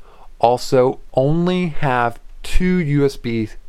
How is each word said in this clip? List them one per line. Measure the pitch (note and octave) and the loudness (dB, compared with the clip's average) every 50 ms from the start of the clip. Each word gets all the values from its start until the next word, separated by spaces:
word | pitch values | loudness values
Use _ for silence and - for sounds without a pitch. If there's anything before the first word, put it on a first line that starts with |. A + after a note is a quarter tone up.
| - - - - - - - - | -20 -20 -20 -20 -20 -20 -4 0
also | - A#2 B2 B2 - - C#3+ B2+ B2 C3 C3+ - - - - | 0 0 2 0 -2 0 2 2 2 2 0 -4 -10 -6 -2
only | - C3+ C#3+ D#3 E3+ F3 F3+ F3+ F3+ F3+ E3+ | 0 0 2 2 0 0 0 0 -2 -2 -2
have | D3 - - C#3 B2+ B2 A#2+ A#2+ A#2 - - - - - - | 0 0 0 0 2 0 0 -2 -2 -6 -12 -18 -16 -14 0
two | - - - F#3 F#3 F3+ | 2 4 4 4 4 2
U | F3+ E3+ C#3+ C#3+ C#3+ C#3+ | 0 0 0 0 2 2
S | C#3 C#3 | 0 0
B | - - A#2+ A#2 A2+ A2 G#2+ - - - | -4 -6 -4 -4 -4 -4 -6 -8 -12 -18